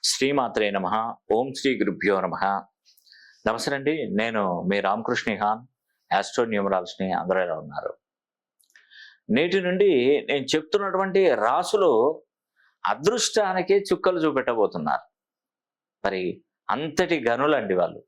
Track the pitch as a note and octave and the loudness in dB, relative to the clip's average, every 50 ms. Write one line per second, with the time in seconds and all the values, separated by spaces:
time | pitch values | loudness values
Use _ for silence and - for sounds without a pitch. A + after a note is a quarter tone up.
0 | - - - - C3+ C3+ C#3+ C#3+ B2+ A2+ - A2+ G#2+ G2+ G2 G2 F#2 F2+ G#2+ A2 | -2 -2 0 0 0 2 2 2 0 0 0 0 0 0 0 -2 -2 0 -2 -2
1 | A2+ A#2 A2+ _ _ _ G#2 A2+ B2+ C#3 C3 - - C#3 B2+ G2+ G2+ G2+ F2+ D#2+ | -2 -4 -8 _ _ _ 0 0 0 -2 -6 -2 -2 0 0 0 0 -2 -2 -2
2 | - G2+ G2+ F#2+ F#2 F2+ E2+ - G2 G2 G2 G2 - _ _ _ _ _ _ _ | 0 0 2 2 0 -2 -4 -2 -2 -2 -2 -4 -6 _ _ _ _ _ _ _
3 | _ _ - - - - _ _ _ A2 A2+ A#2 - D3 C#3 C#3 C3+ D3 D#3 D#3+ | _ _ -20 -20 -20 -20 _ _ _ -2 -2 -2 -2 -4 -4 -2 0 -2 -2 -2
4 | C3 G#2 F#2+ G2+ A2 A#2 A2+ A2 G2+ F#2 F2 F2 E2 F2+ G2 G2+ G2 F#2+ G2+ A2+ | -4 -2 -2 -2 -2 0 0 0 0 0 -2 -2 -2 -2 -2 0 0 0 0 0
5 | A2+ - B2 A2+ - B2 G#2+ G2 G#2 G#2 A2 A#2 B2+ _ _ _ _ _ _ _ | -2 -4 -4 -2 -2 -4 -4 -2 -2 -2 -2 -4 -6 _ _ _ _ _ _ _
6 | _ _ G2 G2 G2 - - - A#2+ A2+ A2 G2+ G2 G2 F#2+ F#2 F2+ - - - | _ _ -2 -2 -2 -2 -2 -2 -2 0 0 0 0 2 0 0 -2 -4 -6 -6
7 | G2 F#2+ F2+ E2 E2 F2+ F#2 F#2 F#2 F2 D#2+ D#2 D#2 D2 C#2+ D2 - - - _ | -4 -2 -2 -4 -2 0 0 0 0 -2 -4 -6 -8 -10 -12 -10 -10 -10 -12 _
8 | _ _ _ _ _ _ _ _ _ _ _ _ _ _ _ - _ _ - - | _ _ _ _ _ _ _ _ _ _ _ _ _ _ _ -20 _ _ -20 -20
9 | - - - _ _ - G#2+ B2+ D#3+ F3 F#3 G3 F3+ F3+ F3+ F#3 G3+ G3 E3 B2 | -20 -20 -20 _ _ 0 2 2 2 2 0 0 0 0 2 4 4 6 6 6
10 | A#2+ C3 D3 C3+ - - C3+ C#3+ C3 - - D#3 D#3 - - G3+ G3+ G3 F3+ F#3 | 6 4 4 2 2 0 -2 -2 0 0 -2 -2 -2 0 -2 -2 0 0 -2 -2
11 | G3 F#3+ F3+ G3 F#3+ E3+ B2+ A2 G#2 A2+ C3 D#3+ F3+ - - G#3 G3 E3 B2 A2 | -2 0 2 4 4 4 4 4 2 2 2 0 0 0 0 2 4 4 4 4
12 | A#2+ C#3+ D#3+ - _ _ _ _ _ _ _ _ _ _ _ _ _ F#2 G#2+ A#2+ | 4 2 0 -2 _ _ _ _ _ _ _ _ _ _ _ _ _ -4 -4 0
13 | C#3+ F#3+ A#3+ A#3 - - - A3+ G#3 F#3+ F#3 F#3 F3 - G3 G3+ G3 - F#3 - | 0 0 0 0 -2 0 0 0 0 0 0 -2 0 2 2 2 2 0 -2 0
14 | - F#3+ F#3 F3 D#3+ D#3 C3+ C3 B2 - A#2+ A2+ G2+ F#2 - F2+ D#2 D2+ C2 - | 2 0 0 2 0 0 0 0 0 0 2 2 2 0 0 -4 -4 -2 -4 -4
15 | - _ _ _ _ _ _ _ _ _ _ _ _ _ _ _ _ _ _ _ | -6 _ _ _ _ _ _ _ _ _ _ _ _ _ _ _ _ _ _ _
16 | - G2 F#2+ F#2+ F#2 F2 - - _ _ _ _ _ - G2 B2+ D#3 D#3+ - - | -4 -4 -2 -2 -4 -4 -6 -8 _ _ _ _ _ -4 -4 -4 -4 -4 0 -2
17 | F#3 E3 E3+ D3+ A#2+ A#2 A#2 A#2+ C#3 D3+ D#3 C3 A2+ G2 F#2 F2+ F2 E2 - - | 0 2 0 0 2 0 0 2 2 2 2 0 0 0 0 0 0 0 -2 -10
18 | - | -20